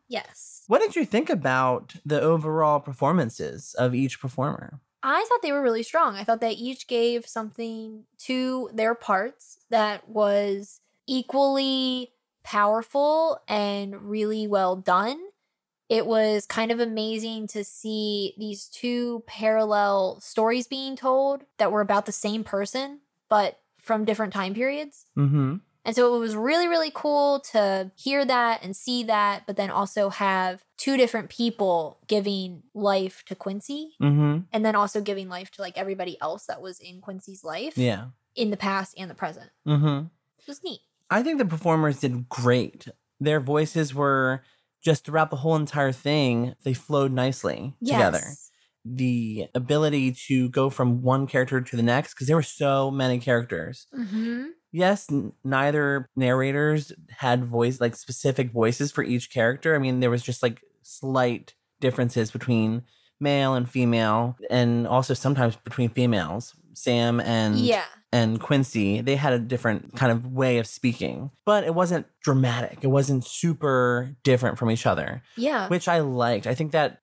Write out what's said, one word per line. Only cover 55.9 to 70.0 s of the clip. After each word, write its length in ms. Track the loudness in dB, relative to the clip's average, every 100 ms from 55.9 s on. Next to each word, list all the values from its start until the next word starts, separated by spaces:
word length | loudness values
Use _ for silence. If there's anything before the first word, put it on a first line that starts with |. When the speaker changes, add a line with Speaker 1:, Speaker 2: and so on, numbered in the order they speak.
| 0 -4 -2
Speaker 2:
narrators 760 | 2 2 2 0 2 0 -2 -16 -20 -4
had 260 | 0 2 0
voice, 340 | 0 0 2
like, 140 | -2 -2
specific 560 | -10 -2 -2 0 -2
voices 380 | 2 2 2 -4
for 120 | -4
each 260 | -2 -2 -2
character. 440 | 0 0 2 0 2
I 40 |
mean, 200 | 2 2
there 100 | 2
was 140 | 0
just, 180 | -2 -2
like, 200 | -2 -4 _ _
slight 720 | -18 -10 -2 2 2 0 -10 _ _ _
differences 500 | -2 2 0 0 -2
between 520 | -4 0 2 2 -2 -6 _ _ _
male 340 | 0 2 2
and 160 | 0 -2
female, 680 | 0 2 4 4 2 0 -4 0
and 380 | 2 4 2 2
also 260 | 0 0
sometimes 440 | 0 0 2 2 0
between 320 | -10 -2 0
females. 640 | 2 2 2 0 -6 -10 _ _
Sam 460 | -6 0 2 2 2
and 400 | 0 2 2 2
Speaker 1:
Yeah. 240 | 2 0 -2 -14 _
Speaker 2:
and 260 | 2 2 0
Quincy, 640 | 0 0 2 0 2 2
they 160 | 0 0
had 160 | 2
a 60 | 0
different 560 | 0 -2 0 -2 -6
kind 160 | 0